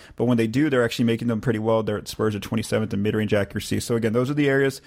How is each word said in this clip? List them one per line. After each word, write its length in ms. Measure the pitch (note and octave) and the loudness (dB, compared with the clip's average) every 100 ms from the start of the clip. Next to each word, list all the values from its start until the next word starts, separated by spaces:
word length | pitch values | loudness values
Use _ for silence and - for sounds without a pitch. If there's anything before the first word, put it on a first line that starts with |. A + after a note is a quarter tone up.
| - - | -16 -4
but 100 | A#2+ | 0
when 120 | A#2+ | 2
they 100 | A2+ | 2
do, 240 | B2 D#3 | 2 2
they're 120 | B2+ | 2
actually 220 | A#2 - A#2+ | 2 2 0
making 220 | A#2 A#2+ | 0 -2
them 120 | A2+ | -2
pretty 200 | B2+ A2 | -2 -2
well. 240 | A2 A2+ | 2 0
They're, 200 | G#2+ G#2 - | 0 -4 -6
Spurs 280 | - A2 | -2 -2
are 60 | G#2 | -2
twenty-seventh 520 | - A#2+ - A2 G#2+ | -4 -6 -2 -2 -2
in 80 | G2+ | -2
mid-range 280 | G#2+ A2 G#2 | 0 0 2
accuracy. 480 | G#2 G2 G2+ - - | 0 0 -4 -4 -4
So 160 | - A#2 | -2 0
again, 180 | A2 | 0
those 180 | A#2 B2+ | 0 0
are 20 | |
the 160 | D3 C#3+ | 0 2
areas, 320 | C3+ C3+ C3 | 4 2 -2